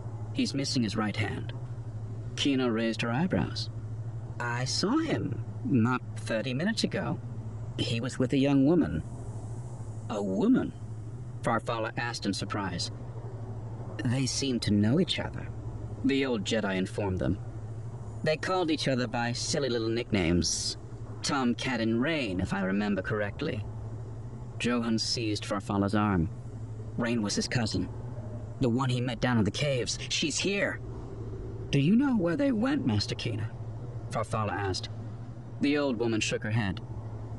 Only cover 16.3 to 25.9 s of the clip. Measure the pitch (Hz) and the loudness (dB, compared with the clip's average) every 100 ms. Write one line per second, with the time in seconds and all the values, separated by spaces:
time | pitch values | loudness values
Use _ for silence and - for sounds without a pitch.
16.3 | 117 - 110 101 92 95 - 101 92 65 | 0 2 2 2 0 0 0 0 2 2
17.3 | 95 - - - - - - - - 156 | 0 -2 -8 -8 -8 -8 -8 -8 -2 0
18.3 | 156 - 185 160 151 - 127 123 120 120 | 0 0 2 2 2 2 2 2 0 0
19.3 | 120 - 160 135 120 113 113 120 104 82 | -2 0 0 2 2 2 0 2 2 4
20.3 | 87 82 - - - - - - - - | 4 4 0 -2 -6 -10 -10 -10 -6 -2
21.3 | 143 123 113 131 120 113 117 139 160 113 | 2 2 0 0 0 2 2 2 2 0
22.3 | 92 98 196 - 101 104 - - 107 101 | 0 0 0 2 2 2 0 0 0 0
23.3 | - 139 117 - - - - - - - | -2 -2 -2 -4 -6 -8 -8 -8 -8 -10
24.3 | - - - - 123 165 110 - 131 110 | -10 -10 -4 0 0 2 2 2 0 0
25.3 | 104 - 104 - 101 101 | -2 -2 -4 0 2 4